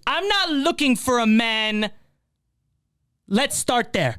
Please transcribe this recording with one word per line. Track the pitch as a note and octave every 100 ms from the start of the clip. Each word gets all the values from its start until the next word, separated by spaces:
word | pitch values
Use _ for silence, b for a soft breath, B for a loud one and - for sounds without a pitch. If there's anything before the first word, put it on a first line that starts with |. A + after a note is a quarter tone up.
| -
I'm | D4+ F#4+
not | G4+ F4+
looking | D4 D4 E4+ D4
for | A#3+ - B3
a | A3
man. | A3 A#3 A3 G#3+ G#3+ G#3+ - _ _ _ _ _ _ _ _ _ _ _ _ _
Let's | G3 C#4 -
start | - B3 A#3
there. | G#3 C#3+